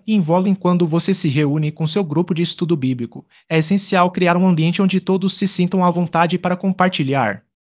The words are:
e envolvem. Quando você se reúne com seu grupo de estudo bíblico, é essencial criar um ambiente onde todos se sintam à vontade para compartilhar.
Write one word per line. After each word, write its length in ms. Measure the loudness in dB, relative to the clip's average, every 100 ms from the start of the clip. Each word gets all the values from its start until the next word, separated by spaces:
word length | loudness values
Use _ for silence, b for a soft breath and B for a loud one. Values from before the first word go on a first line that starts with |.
| -2
e 80 |
envolvem. 400 | 0 2 0 0
Quando 320 | 0 0 0 2
você 260 | 0 0
se 160 | 0 0
reúne 440 | 0 0 0 -2
com 120 | -4
seu 200 | -4 -2
grupo 280 | -2 -2 -2
de 100 | -2
estudo 340 | -4 -4 -2 0
bíblico, 500 | 0 -2 -6 -12 b b -2
é 100 | 0
essencial 500 | 2 0 0 0 0
criar 240 | 2 2 2
um 100 | 2
ambiente 340 | 2 0 2
onde 200 | 0 0
todos 340 | 0 -2 -2
se 140 | -2 -2
sintam 360 | 0 0 2
à 60 | 2
vontade 480 | 0 0 0 0 0
para 180 | -2 -2
compartilhar. 840 | -2 0 0 0 -2 0 -2 -4 -12 _